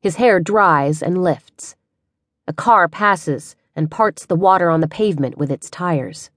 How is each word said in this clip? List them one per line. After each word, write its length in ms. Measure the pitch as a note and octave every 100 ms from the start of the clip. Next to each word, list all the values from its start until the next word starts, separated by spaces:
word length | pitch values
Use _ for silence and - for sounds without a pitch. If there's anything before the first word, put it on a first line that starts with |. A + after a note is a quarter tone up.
His 140 | G3+ F3
hair 220 | A#3+ F#3+
dries 640 | E3 G#3+ G3 D3+ C#3 D#3
and 220 | - F3+
lifts. 520 | F3+ D3 _ _ - _ _ _ _ _ _ _ -
A 60 |
car 360 | D#3+ - A3 E3+
passes 680 | D#3 G#3 F#3 - C3+ - - _
and 160 | - D#3
parts 360 | - G#3+ - -
the 100 | E3+
water 320 | F#3+ F#3+ E3+
on 140 | D#3+
the 60 | E3
pavement 500 | - G#3+ D#3 C3+ -
with 120 | C#3+
its 200 | - -
tires. 580 | - F3+ D#3 A2+ - -